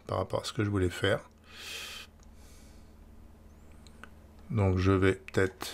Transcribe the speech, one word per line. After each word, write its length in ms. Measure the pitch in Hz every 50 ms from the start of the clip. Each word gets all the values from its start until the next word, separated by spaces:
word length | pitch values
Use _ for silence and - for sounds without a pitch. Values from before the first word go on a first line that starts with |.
| -
par 120 | - 101 98
rapport 240 | 95 - - - -
à 20 |
ce 80 | - -
que 100 | - 107
je 80 | 101
voulais 180 | 101 98 92 90
faire. 300 | - - - 98 107 - - - - - - - - - - - - - - - - - - - - - - - - - - - - - - - - - - - - - - - - - - - - - - - - - - - - - - - - - - - - - - - - - - - -
Donc, 260 | 110 98 95 92 92
je 140 | 90 95 98
vais 220 | 92 95 95 95
peut-être 520 | - - - - - 95 90 - - - -